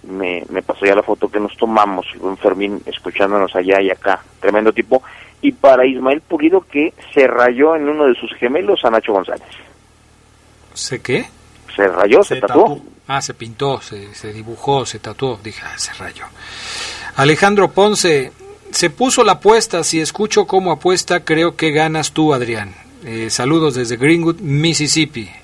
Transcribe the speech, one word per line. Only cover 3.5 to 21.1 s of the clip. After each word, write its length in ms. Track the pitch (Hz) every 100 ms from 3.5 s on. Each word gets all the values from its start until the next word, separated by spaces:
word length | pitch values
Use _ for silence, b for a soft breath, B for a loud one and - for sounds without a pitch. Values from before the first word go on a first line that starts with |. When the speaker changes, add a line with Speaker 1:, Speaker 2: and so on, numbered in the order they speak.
Speaker 1:
allá 280 | 92 90 98
y 80 | 98
acá, 320 | 92 101 92 - _
tremendo 320 | - 104 107
tipo. 300 | 104 113 131 B B B B
Y 100 | 143
para 320 | 127 139 127
Ismael 380 | 131 127 131 147
Pulido, 400 | _ 165 156 185
que 320 | - 143 160 - -
se 140 | 147 131
rayó 500 | 120 123 120 151 160
en 140 | 143
uno 160 | 151 143
de 80 |
sus 180 | 120 120
gemelos 460 | - 120 151 202 180
a 60 | 123
Nacho 220 | 113 -
González. 360 | 98 90 80 B B B _ _ _ _ _ _ _ _ _ _
Speaker 2:
¿Se 300 | - - -
qué? 240 | - 147 - - - - - -
Speaker 1:
Se 120 | 98
rayó, 340 | 87 104 180
se 140 | 202 131
Speaker 3:
Se 40 |
Speaker 1:
tatuó. 220 | - 131
Speaker 3:
tatuó. 200 | 226 143 - - -
Speaker 2:
Ah, 140 | 135
se 140 | -
pintó, 480 | 120 113 110 139 127
se, 320 | - 104 101
se 180 | - 110
dibujó, 540 | 107 110 113 - 139 117
se 120 | 110
tatuó. 400 | 110 104 135 107
Dije, 180 | 107 -
"Ah, 140 | - -
se 160 | -
rayó". 300 | - - - - B B B B B B B B -
Alejandro 540 | 139 156 196 208 175
Ponce, 640 | - 208 208 180 143 127 - - - -
"Se 180 | - 175
puso 360 | 147 254 254
la 80 | 220
apuesta, 520 | 170 202 220 - 175
si 160 | 156 160
escucho 460 | 156 - 208 214 190
cómo 260 | 190 185
apuesta, 500 | 151 180 185 -